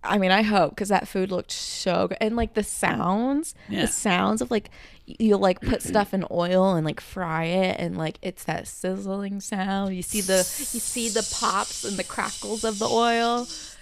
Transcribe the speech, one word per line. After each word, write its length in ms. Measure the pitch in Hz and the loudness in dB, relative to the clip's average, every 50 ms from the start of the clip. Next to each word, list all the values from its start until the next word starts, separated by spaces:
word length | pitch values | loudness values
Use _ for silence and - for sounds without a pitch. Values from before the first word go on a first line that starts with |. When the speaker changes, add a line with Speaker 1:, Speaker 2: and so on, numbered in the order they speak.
| - | 0
Speaker 1:
I 140 | - 202 | 2 2
mean, 140 | 208 185 185 | 4 4 6
I 100 | 190 202 | 6 4
hope, 340 | 220 214 214 196 165 143 - | 4 4 6 4 4 4 2
'cause 140 | - 208 202 | -4 0 2
that 180 | 202 180 - | 2 2 2
food 240 | - - 196 185 196 | 0 -2 -2 0 0
looked 200 | 185 175 - - | -2 -4 -4 -6
so 560 | - - - - - - - 185 175 175 190 | -8 -8 -8 -8 -8 -4 0 2 2 2 2
good. 100 | 175 185 - | 0 0 0
And, 160 | 220 214 226 | 0 0 2
like, 200 | 233 233 220 - | 0 -2 0 0
the 80 | 214 208 | -2 -2
sounds, 880 | - - - - - - 220 175 175 190 214 240 262 277 294 330 - - - - - | -2 -2 0 0 0 2 2 2 2 2 2 2 2 0 0 -2 -4 -10 -16 -10 -6
Speaker 2:
Yeah. 120 | 208 - | -2 0
Speaker 1:
the 60 | - | 0
sounds 540 | 220 - - - 214 180 180 196 196 214 226 | 0 0 0 2 2 2 4 4 2 2 0
of, 80 | 247 240 | 0 0
like, 220 | 240 208 208 - - - - - - - - | 0 -2 -2 -4 -20 -20 -20 -20 -20 -20 -20
y-, 80 | - - - | -20 -4 2
you'll, 200 | 226 220 202 196 | 4 6 6 6
like, 220 | 196 190 185 - | 6 4 4 2
put 220 | - - 226 - - | 0 0 0 0 0
Speaker 2:
<clears throat> 80 | - - | 2 2
Speaker 1:
stuff 180 | 214 202 - | 2 2 2
in 140 | - 190 175 - | 0 -2 -2 0
oil 420 | - 170 170 175 185 185 185 196 185 | 0 0 2 4 4 4 6 6 4
and, 100 | 165 156 | 2 0
like, 160 | 156 147 - | -2 -4 -6
fry 440 | - - - 196 185 165 160 160 165 | -12 -12 -8 -6 -4 -2 -2 -2 0
it, 340 | 165 175 190 190 185 - - | 0 2 2 2 2 0 -2
and, 200 | 165 170 180 185 | -4 -4 -4 -4
like, 180 | 160 156 - - - | -4 -4 -6 -6 -10
it's 200 | 190 180 - - | -10 -10 -6 -6
that 220 | - 160 175 - | -4 -4 -4 -6
sizzling 720 | - - - - 185 185 196 196 196 190 196 202 196 202 196 | -10 -12 -6 -4 -4 -4 -4 -6 -6 -6 -6 -6 -6 -8 -8
sound. 540 | - - 214 196 190 196 196 196 202 196 190 | -6 -6 -4 -4 -2 -2 -2 -2 -2 -2 -4
You 60 | 180 | -4
see 200 | 170 - - 214 | -6 -4 -4 -4
the, 160 | 190 185 190 185 | 0 2 4 2
you 400 | 180 - - - 285 - - 240 | 2 0 -2 -6 -6 -6 -6 -6
see 280 | - - - 247 226 | -6 -6 -6 -4 -4
the 140 | 233 202 226 220 - - - | -2 -2 -2 -2 -2 -4 -2
pops 460 | 240 214 185 196 214 - - - - | -2 0 0 0 -2 -2 -6 -8 -6
and 120 | 220 202 | -6 -4
the 60 | 185 185 | -4 -6
crackles 600 | - - - 202 202 - - - 202 214 220 220 | -6 -4 -4 -4 -4 -6 -8 -6 -6 -4 -2 -2
of 160 | 226 214 196 | -2 -2 0
the 80 | 220 233 | 0 2
oil. 580 | 233 233 233 233 233 233 233 233 240 240 247 - - - - - - - | 4 4 4 4 2 2 2 2 0 0 -4 -6 -10 -14 -14 -16 -18 -20